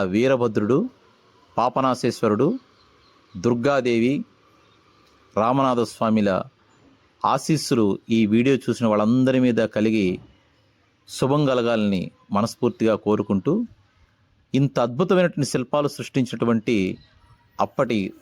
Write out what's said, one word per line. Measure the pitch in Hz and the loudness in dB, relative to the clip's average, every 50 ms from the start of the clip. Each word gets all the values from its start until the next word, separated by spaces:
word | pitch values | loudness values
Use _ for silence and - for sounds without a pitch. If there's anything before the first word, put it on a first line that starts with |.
| 101 92 92 | 0 0 0
వీరభద్రుడు, | 107 120 131 139 123 120 117 107 113 104 104 123 151 226 254 - _ _ _ _ _ _ _ _ _ _ _ - - | 2 2 2 2 2 0 -2 -2 -2 0 0 0 0 0 -2 -8 _ _ _ _ _ _ _ _ _ _ _ -4 -2
పాపనాశేశ్వరుడు, | 113 127 - 143 131 131 123 120 - 123 113 - - 110 104 104 127 165 240 262 - _ _ _ _ _ _ _ _ _ _ _ _ _ - | -2 -2 0 0 0 0 0 0 -2 -4 -2 0 0 0 2 2 2 0 0 -4 -8 _ _ _ _ _ _ _ _ _ _ _ _ _ -10
దుర్గాదేవి, | 92 87 117 123 120 117 143 143 139 120 123 117 117 113 123 143 147 240 - _ _ _ _ _ _ _ _ _ _ _ _ _ _ _ _ _ _ _ _ - | -4 -2 0 0 0 0 0 0 0 0 0 2 2 2 0 0 -2 -6 -10 _ _ _ _ _ _ _ _ _ _ _ _ _ _ _ _ _ _ _ _ -2
రామనాథ | 101 107 117 127 139 135 131 127 120 117 - | -2 0 0 2 2 2 0 0 0 -2 -4
స్వామిల | - - 117 110 110 110 104 98 92 92 - - _ _ _ _ _ _ _ _ _ _ _ _ _ _ | -4 -4 -2 0 2 2 2 2 0 -2 -4 -6 _ _ _ _ _ _ _ _ _ _ _ _ _ _
ఆశీస్సులు | - 107 120 139 - - 160 143 - - 143 120 110 101 98 - - - | -2 -2 0 0 0 -2 -2 -2 -2 -2 0 2 2 2 0 -2 -4 -2
ఈ | 113 113 113 101 107 | 0 0 2 2 2
వీడియో | 113 123 135 139 123 - | 2 2 2 0 0 0
చూసిన | - 117 - 120 113 | -4 -4 -2 0 0
వాళ్ళందరి | 107 104 107 110 120 131 131 131 131 131 | 2 2 2 2 2 2 2 2 2 2
మీద | 127 127 117 113 113 107 - | 2 2 2 0 0 -2 -2
కలిగి | 110 107 110 110 110 98 90 92 - - - _ _ _ _ _ _ _ _ _ _ _ _ _ _ _ - | -2 0 0 0 0 0 0 -2 -4 -8 -16 _ _ _ _ _ _ _ _ _ _ _ _ _ _ _ -16
శుభం | - - - 131 139 151 151 135 | -8 -4 -2 0 0 2 2 2
కలగాలని | 131 123 117 117 117 110 107 101 98 92 90 - - _ _ - | 0 0 0 0 0 0 0 0 -2 -2 -4 -8 -12 _ _ -6
మనస్ఫూర్తిగా | 101 101 107 117 - - - 120 - - 113 110 107 | -4 -2 -2 -2 -4 -2 -2 -2 -2 0 0 0 0
కోరుకుంటూ, | 98 - 101 107 101 101 - 104 95 92 - 165 214 240 - - _ _ _ _ _ _ _ _ _ _ _ _ _ _ _ - | 0 0 0 0 0 0 -2 -2 -2 -2 -2 -2 -2 -4 -6 -12 _ _ _ _ _ _ _ _ _ _ _ _ _ _ _ -2
ఇంత | 131 139 135 - 139 | 0 0 0 0 -2
అద్భుతమైనటువంటి | 120 120 123 131 185 180 196 180 180 170 - - 143 - - | -2 -2 -2 -2 0 2 2 2 2 2 0 -2 -4 -2 -2
శిల్పాలు | 131 127 - - 147 147 139 | -4 -4 -2 -2 0 0 -2
సృష్టించినటువంటి | - - 120 - - 139 127 117 - 117 120 117 117 113 104 - 120 104 95 92 92 - - _ _ _ _ _ - _ _ _ _ - | -4 -6 -10 -6 -2 -2 -2 -2 -2 -2 0 0 0 0 0 0 0 0 0 -2 -4 -8 -14 _ _ _ _ _ -20 _ _ _ _ -4
అప్పటి | 98 - - - 139 117 123 107 95 92 - - | -4 -4 -2 -2 -2 -2 -2 -2 -4 -4 -8 -10